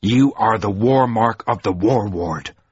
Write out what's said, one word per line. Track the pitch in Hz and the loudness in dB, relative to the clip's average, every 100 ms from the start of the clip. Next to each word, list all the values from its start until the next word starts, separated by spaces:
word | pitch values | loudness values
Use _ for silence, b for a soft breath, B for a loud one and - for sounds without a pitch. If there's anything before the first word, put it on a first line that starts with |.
You | 98 123 135 | 0 2 2
are | - 110 110 | 2 0 0
the | 101 | -2
war | 95 113 131 127 | 0 2 4 2
mark | 113 113 110 - | 2 0 -2 -4
of | 117 | -4
the | 101 | -2
war | 92 98 131 104 | 0 0 0 -2
ward | 90 82 80 71 - _ | -6 -6 -6 -10 -20 _